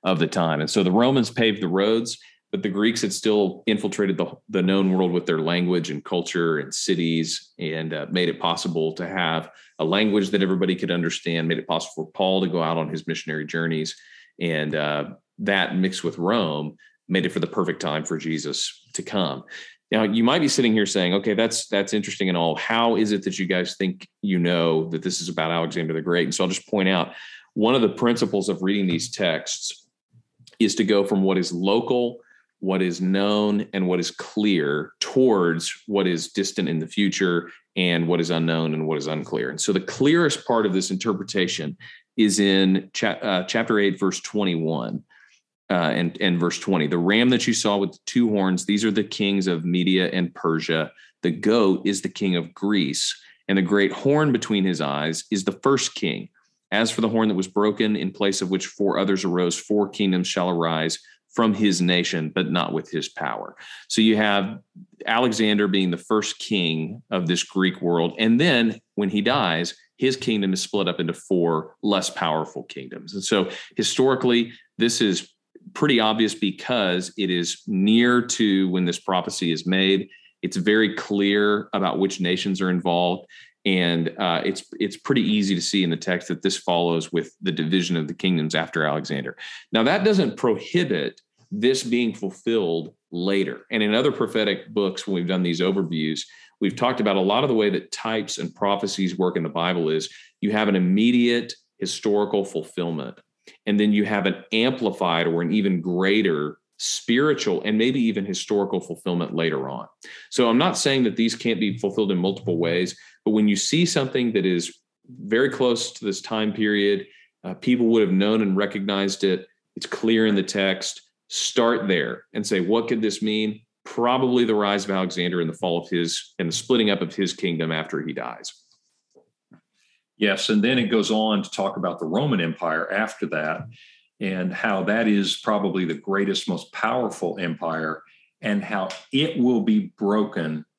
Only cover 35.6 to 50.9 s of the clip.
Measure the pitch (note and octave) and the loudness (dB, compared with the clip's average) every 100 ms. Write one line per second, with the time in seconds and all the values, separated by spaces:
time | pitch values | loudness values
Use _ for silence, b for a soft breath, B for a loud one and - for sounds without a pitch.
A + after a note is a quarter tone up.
35.6 | - - - G2+ F#2 E2+ D#2+ - G2 - | -4 -10 -4 0 0 0 -4 -4 -4 -2
36.6 | F#2 E2 D#2+ - G2+ - F#2+ F2 E2 B | -2 -2 -4 0 0 2 0 0 -4 B
37.6 | _ - F2+ E2+ E2 F2 E2 E2+ E2 E2 | _ -2 0 2 0 0 0 0 0 0
38.6 | D#2+ D#2 D#2 D2+ D2 D#2 - A#1+ B1 D#2 | 0 -2 -2 -4 -4 -6 -6 -6 -4 -4
39.6 | - - - - C3+ E3 D#3+ - - A#2 | 0 0 -2 0 2 4 2 -2 0 2
40.6 | G#2 F#2 F#2 F#2 A2+ F#2 F#2+ G2+ F2+ - | 2 0 -2 -2 -2 -4 -2 -2 -2 -2
41.6 | D2 - B B B - A2 G2 G2 F#2+ | -6 -10 B B B 0 2 4 4 6
42.6 | F#2+ F#2+ - - A2 - A2 F#2 F#2 A2+ | 4 2 0 -4 -4 -2 -2 -2 0 -2
43.6 | G2+ A2 G2+ F#2 G2 F2 - G#2+ G2 E2 | 2 2 2 2 -2 -2 -6 -2 0 0
44.6 | D#2+ D#2+ A1+ G1+ - b b b _ _ | -2 -2 -4 -8 -12 b b b _ _
45.6 | _ F#2 D#2+ C2+ F2 - G2+ F2 F2 - | _ 0 0 0 -2 0 0 2 0 -2
46.6 | - F2+ D2+ F2 F2 G#2+ B2 B2 - A2 | -2 0 2 0 2 4 4 2 0 0
47.6 | A2 G2+ G2 - - B2 A#2 G#2 F#2+ F2+ | 2 0 -2 -6 -4 0 2 2 2 0
48.6 | - G#2 A2 G#2 G2 - G2+ G2 F#2 E2+ | 0 0 2 0 -2 -2 0 2 0 -2
49.6 | F2 F2+ F2+ F#2 F2 F2+ F2 - E2 D#2+ | 0 0 2 2 2 0 -2 -2 -2 -2
50.6 | D#2 D#2+ D2+ | 0 -2 -2